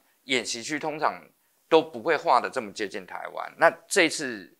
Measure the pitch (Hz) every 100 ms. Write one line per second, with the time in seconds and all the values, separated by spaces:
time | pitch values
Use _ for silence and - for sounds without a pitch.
0 | _ _ - 127 104 120 113 151 156 156
1 | 131 90 78 _ _ _ _ 160 160 120
2 | 110 147 170 123 101 127 104 92 98 104
3 | 92 87 82 82 80 - 160 - _ 202
4 | 160 - 135 107 87 _